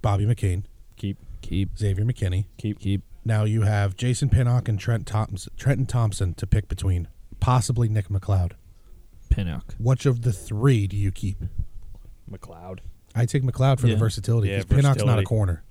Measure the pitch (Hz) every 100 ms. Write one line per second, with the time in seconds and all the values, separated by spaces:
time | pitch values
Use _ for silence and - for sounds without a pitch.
0 | 110 98 104 120 98 90 - - - -
1 | 98 95 - - - 95 95 - 104 92
2 | 110 120 95 90 104 - 107 107 98 98
3 | - - 113 110 107 110 104 104 101 95
4 | 123 120 135 - 123 123 120 104 - 113
5 | - 107 110 98 - - 131 139 135 123
6 | 113 98 92 82 98 107 - - 98 87
7 | 82 - - - - 127 - 120 117 107
8 | 98 98 - 95 87 - - - - -
9 | - - - - 92 73 - - 117 131
10 | 143 120 120 98 - 104 135 120 101 101
11 | 101 - 98 - - - - - - -
12 | - - - 95 - 82 90 95 - -
13 | _ - 120 143 131 - 135 131 120 107
14 | 110 104 101 113 98 98 95 135 139 131
15 | 107 113 95 110 95 85 -